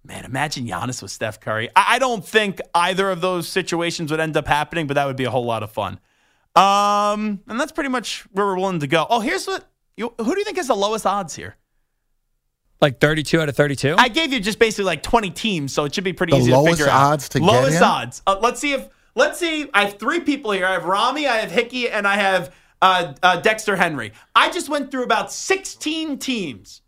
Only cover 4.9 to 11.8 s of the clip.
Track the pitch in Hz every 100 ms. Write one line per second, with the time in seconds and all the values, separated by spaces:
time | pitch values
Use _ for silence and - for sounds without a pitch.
4.9 | 143 139 127 127 123 120 113 104 - 98
5.9 | 98 _ _ _ _ _ - 196 202 208
6.9 | 208 208 208 214 202 - 226 302 - 277
7.9 | 254 - - - 196 202 185 190 180 143
8.9 | 165 151 233 220 381 - 381 _ _ _
9.9 | - 220 - 226 381 415 370 262 214 202
10.9 | 214 196 202 170 - 87 - _ _